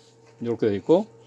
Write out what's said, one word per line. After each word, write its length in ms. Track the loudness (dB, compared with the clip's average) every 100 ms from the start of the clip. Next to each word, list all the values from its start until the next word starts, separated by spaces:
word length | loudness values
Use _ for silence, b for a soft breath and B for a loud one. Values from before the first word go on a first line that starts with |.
| b b _ -12
이렇게 280 | -8 -2 -2
되어 80 | -2
있고, 300 | 2 2 0 -14